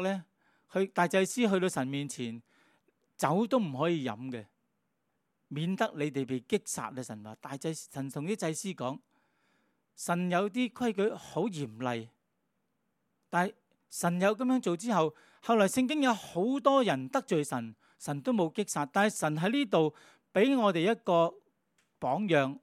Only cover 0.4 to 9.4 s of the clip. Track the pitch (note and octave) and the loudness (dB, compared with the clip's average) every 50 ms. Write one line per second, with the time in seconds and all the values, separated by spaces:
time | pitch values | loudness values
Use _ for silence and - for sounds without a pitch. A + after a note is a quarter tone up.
0.4 | _ _ _ _ _ _ - F#3 G3 F#3+ - - F3 E3+ - F#3+ F#3+ F#3 - B3+ | _ _ _ _ _ _ -2 -2 -2 0 2 2 2 4 4 2 2 2 0 0
1.4 | B3 G#3+ G3 F#3+ F3 F#3 - D#3 C3 B2+ C#3 C#3 C#3+ C#3 - - B2 A#2 A2+ A#2 | 2 4 4 4 2 0 0 -2 -4 -2 -4 -4 -6 -6 -6 -8 -8 -8 -8 -10
2.4 | - _ _ _ _ _ _ _ _ _ _ _ _ _ _ _ - C3+ D3+ F#3+ | -14 _ _ _ _ _ _ _ _ _ _ _ _ _ _ _ 0 2 2 2
3.4 | A#3 A#3 C4+ B3+ G#3+ D#3+ C3 B2+ D3+ E3+ F3 D#3+ C3 B2 G#2+ G#2+ B2+ C3 B2 A#2 | 0 2 0 0 0 0 -2 0 0 0 0 0 -2 -4 -6 -6 -8 -10 -10 -10
4.4 | G#2 - _ _ _ _ _ _ _ _ _ _ _ _ _ _ _ _ _ _ | -12 -14 _ _ _ _ _ _ _ _ _ _ _ _ _ _ _ _ _ _
5.4 | _ _ D3 D3 D#3+ F3 F#3+ - A#3 G#3+ - D#3 D3 D3+ C3 C#3 C3+ A#2+ C3 B2+ | _ _ -6 -4 -2 -2 0 0 -2 -2 -2 -4 -4 -2 -2 -4 -4 -2 -4 -4
6.4 | A2+ _ - G3+ - - - - B2 A2 C3 C#3 B2+ - A#2 G#2+ G#2 G#2+ A2 - | -2 _ -2 -2 -2 -4 -8 -8 -8 -8 -8 -10 -10 -10 -12 -12 -12 -16 -16 -16
7.4 | - C#3 C#3 C#3 - E3 D#3+ D3+ - - - C#3+ C3+ C#3 C3 D3 C#3+ E3+ A3 G#3+ | -12 -12 -12 -6 -6 -6 -6 -6 -10 -12 -10 -8 -8 -6 -6 -8 -6 -4 -4 -4
8.4 | F#3 D#3+ D#3+ D3+ - G3 F3 - B2+ B2 C3+ - - _ _ _ _ _ _ _ | -4 -4 -4 -4 -6 -8 -8 -6 -6 -6 -6 -8 -14 _ _ _ _ _ _ _